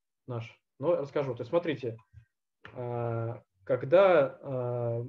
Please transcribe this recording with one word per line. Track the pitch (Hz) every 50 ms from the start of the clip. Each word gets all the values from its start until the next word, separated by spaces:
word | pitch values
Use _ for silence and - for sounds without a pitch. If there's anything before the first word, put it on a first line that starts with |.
| _ _ _ _ _
наш, | 131 120 113 113 - - _ _ _ _ -
но | 135 165 175
расскажу. | - 143 139 - 151 139 131 117
То | - 123
есть | 120
смотрите, | 160 170 175 165 143 - 131 113 113 117 _ _ _ - - _ _ _ _ _ _ _ - - -
э, | 127 120 120 120 120 117 117 117 113 113 117 113 - - _ _ _ _
когда, | - 135 117 135 135 160 185 196 185 175 151 135 131 - - -
э, | 143 135 127 123 120 123 120 120 117 117 117 120